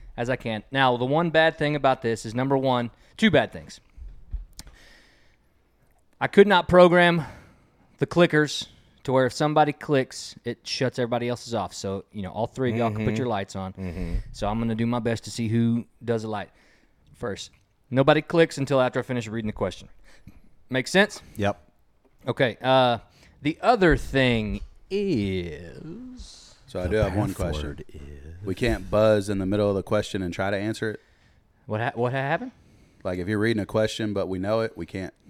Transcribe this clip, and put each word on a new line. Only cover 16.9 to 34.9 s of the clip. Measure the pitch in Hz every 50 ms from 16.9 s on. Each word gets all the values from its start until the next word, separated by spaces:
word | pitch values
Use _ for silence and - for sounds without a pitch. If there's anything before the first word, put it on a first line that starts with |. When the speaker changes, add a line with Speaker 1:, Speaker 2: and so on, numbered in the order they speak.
| _ _ _ _ -
Speaker 1:
first. | - 123 104 95 - - - _ _ _ _ _ _ _ -
Nobody | 123 131 135 151 151 156
clicks | - - - 165 165 160 -
until | 143 135 127 143 131
after | 127 123 - 127
I | 117
finish | - 127 120 107
reading | 107 104 117 107
the | 107 -
question. | - 107 92 - - - - - - - - - - - - - - - - - - - -
Make | 127 131 127
sense? | - - 185 208 208 - - - - -
Speaker 2:
Yep. | - 98 101 - - _ _ _ _ _ _ _ _ _ _ _ _ -
Speaker 1:
Okay. | 127 117 - 139 113 101 -
Uh, | - 127 131 131 127 123 117 113 - - _ _ - - _ -
the | - 147 160 -
other | - 214 247 214 185 165 143
thing | 135 - - 135 135 131 123 117 110 107 104 101 104 - - - - - -
is | 190 208 202 196 160 110 101 95 95 92 87 85 73 - 90 82 - - - 156 180 233 254 254 254 240 - - - - - - - _ -
Speaker 3:
So | - - 92
I | 90
Speaker 2:
The | 90
Speaker 3:
do | 104
have | 107 104 98 95
one | 104 123 - 92
Speaker 2:
password | - 92 85 76 76 76 73 71 76 76 -
Speaker 3:
question. | - 73 71 69 71 71 71 78 85 87
Speaker 2:
is | 101
Speaker 3:
We | 98 87
can't | - 131 113 113 98 95 90
buzz | 104 104 107 110 107 104 95 104
in | 101 98
the | 95
middle | 92 104 104 104 101
of | 98
the | 95
question | 90 - 110 104 104 - - 98
and | 92 87 85
try | - 95 101
to | 104
answer | 98 101 110 110 - 113 110
it? | 104 - _ _ _ _ _ _ _ _ _ _ _ _ _
Speaker 1:
What | - 107 107
ha-, | 117 135 -
what | 113 123 123
ha-, | 131
happened? | 135 135 139 160 170 247 262 - _ _ _ _ - - _ _ _ -
Speaker 3:
Like, | 95 92
if | 90 87 101
you're | 110 101
reading | 107 113 117 107 95
a |
question, | - - 110 107 107 - - 113 107 101
but | 98 90
we | 90 95 92
know | 92 101 110 113
it, | 113 110 -
we | 85 85
can't | -